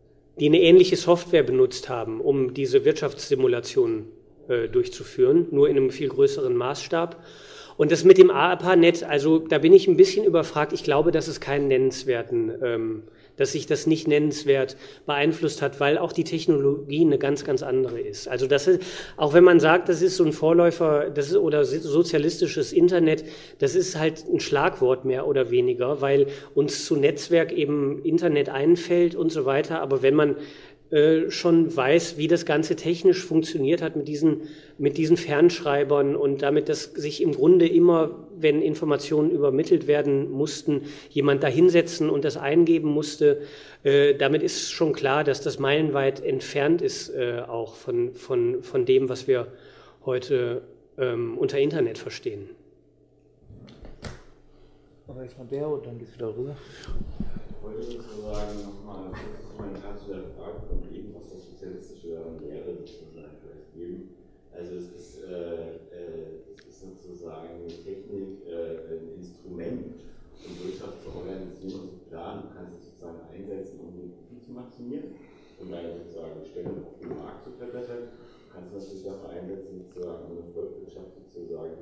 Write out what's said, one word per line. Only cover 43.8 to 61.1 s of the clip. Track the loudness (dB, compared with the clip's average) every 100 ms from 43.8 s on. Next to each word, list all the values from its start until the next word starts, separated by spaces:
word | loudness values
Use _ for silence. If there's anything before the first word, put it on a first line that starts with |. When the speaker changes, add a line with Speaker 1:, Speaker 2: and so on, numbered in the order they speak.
Speaker 1:
äh, | 2 4 4
damit | 2 2 0
ist | -2 -4 -8
schon | -2 -2
klar, | 0 -2 0 0
dass | -2
das | -4 -4
meilenweit | 0 0 0 0 -2 -2
entfernt | -4 -6 -4 -2 0 0
ist, | -2 -6 -10
äh, | -6 -6 -6 -8
auch | -8 -10 -12
von, | -6 -4 -4
von, | -6 -6 -2 -2 -4
von | -4 -2 2
dem, | 2 2
was | -4 -2
wir | -2 -2 -14 -20 -20 -20 _ -6
heute, | -6 -2 -2 -2 -6 -12 -20 _ -6
ähm, | -4 -4 -6 -4
unter | -4 0
Internet | -2 0 -4 -4
verstehen. | -14 -12 -10 -10 -14 -20 _ _ _ _ _ _ _ _ -20 -20 -20 -20 -20 -18 -18 -18 -20 -20 _ _ -20 _ _ _ -20
Speaker 2:
Aber | -18
erstmal | -18 -18 -12
der | -8 -6
und | -8 -10
dann | -16
geht's | -18 -12
wieder | -10
rüber. | -8 -10 -12 -18 -18 -8 -8 -8 -8 -8 -8 -10
Speaker 3:
Ich | -14
wollte | -14 -14
sozusagen | -14 -14 -16 -16 -10 -8 -8 -10
nochmal | -14 -16 -18 -18 -16
einen |
kurzen | -16 -16 -16 -18 -16
Kommentar | -16 -16 -14 -16
zu | -14
der | -16 -16 -18
Frage | -18 -14 -8
von | -6 -8
eben, | -14 -18